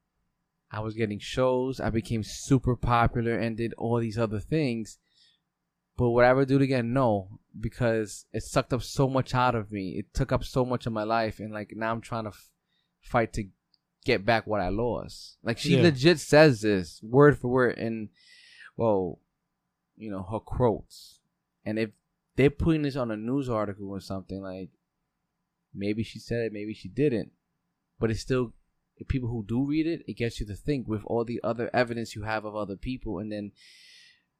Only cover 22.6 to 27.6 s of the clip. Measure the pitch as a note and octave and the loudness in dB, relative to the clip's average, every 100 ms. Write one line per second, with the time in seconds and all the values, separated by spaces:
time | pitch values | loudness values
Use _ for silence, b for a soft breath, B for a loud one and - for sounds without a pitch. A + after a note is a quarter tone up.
22.6 | E3+ D#3 C#3+ C3+ A#2+ G#2+ A2+ C#3 B2+ A2 | 0 2 0 -2 -4 -4 -4 -2 -2 -2
23.6 | G#2 G2 G2 G2 - F#2+ F2+ F#2+ F#2+ F#2 | -2 -6 -10 -10 -8 -10 -8 -10 -10 -12
24.6 | F#2+ _ _ _ _ _ _ _ _ _ | -14 _ _ _ _ _ _ _ _ _
25.6 | _ F#2 G2+ A2 A2 A2 - A#2+ A2+ G#2 | _ -6 -2 -2 -4 -8 -6 -2 -2 -4
26.6 | G#2 G#2+ F#2+ B2 D3 A2 - - _ _ | -8 -10 -8 0 2 2 -2 -10 _ _